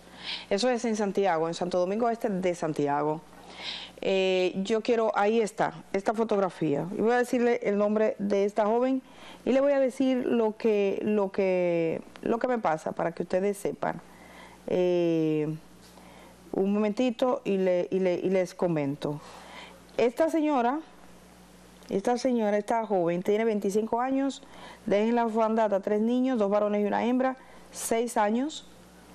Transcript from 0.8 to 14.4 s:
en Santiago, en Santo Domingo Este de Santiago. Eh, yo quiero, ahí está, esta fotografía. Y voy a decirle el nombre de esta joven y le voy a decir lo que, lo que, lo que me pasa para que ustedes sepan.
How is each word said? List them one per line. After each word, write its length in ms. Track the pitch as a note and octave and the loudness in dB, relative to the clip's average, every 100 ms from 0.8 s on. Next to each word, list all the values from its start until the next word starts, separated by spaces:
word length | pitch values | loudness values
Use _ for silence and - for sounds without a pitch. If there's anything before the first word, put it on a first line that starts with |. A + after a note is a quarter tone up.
| A#3+ | -2
en 120 | G#3+ | -2
Santiago, 500 | G3+ F#3+ F#3+ D#3+ E3 | -2 0 2 2 0
en 80 | E3+ | -2
Santo 240 | F3+ F3+ | -2 0
Domingo 320 | F3+ G#3+ A#3+ | 0 0 0
Este 180 | A3+ A#3+ | 0 -2
de 240 | F#3 F#3 | 0 -2
Santiago. 680 | E3+ D#3+ D3+ C#3+ C#3+ D3+ D#3+ - - - - - - - - | -2 -2 -2 0 0 0 -4 -8 -20 -20 -14 -12 -12 -14 -6
Eh, 520 | - F#3+ F#3+ F#3 F3+ F#3+ | -2 0 2 2 0 -2
yo 240 | F#3+ A3 | -2 0
quiero, 300 | G#3+ A3+ A3 - | 2 2 2 2
ahí 260 | G#3 A3+ | 2 2
está, 320 | G#3 - D#3 D#3 - | 0 0 -2 -2 -6
esta 220 | G3 A#3+ | -2 0
fotografía. 720 | A3 A3 G3+ F#3 - D#3 C#3+ E3+ G#3 | 0 0 2 0 0 0 0 -2 0
Y 60 | |
voy 120 | G#3+ | 2
a 40 | B3 | 2
decirle 420 | B3 B3+ A#3+ - | 2 2 2 2
el 160 | G#3+ G3+ | 0 0
nombre 360 | G#3 G#3+ G#3+ - | 2 2 0 0
de 260 | G3+ G3 G3+ | 0 0 2
esta 220 | A3+ G#3 | 2 2
joven 340 | A#3+ C4 C4 - - - - - | 2 2 0 -4 -18 -20 -6 0
y 60 | |
le 100 | C4+ | 2
voy 100 | C#4+ | 4
a 80 | C#4 | 4
decir 480 | C4 - C4 B3 - | 2 2 0 2 2
lo 280 | A#3+ A3 G#3+ | 2 2 0
que, 440 | A3+ G#3 G3 - | 2 2 2 0
lo 300 | - G#3 F#3+ | 0 0 0
que, 720 | G#3 F#3+ F3+ F3 E3+ D#3+ - - - | 0 2 2 2 2 0 -2 -8 -8
lo 160 | - A3+ | -4 -2
que 100 | B3+ | 0
me 120 | A#3+ | 0
pasa 320 | F3 D#3 F#3+ | 0 -2 -4
para 220 | - E3+ | -4 -4
que 100 | E3+ | -4
ustedes 340 | E3+ F#3 G3+ G3 | -2 -2 0 -2
sepan. 420 | - - E3+ E3+ - - - - | -6 -4 -4 -6 -12 -20 -20 -20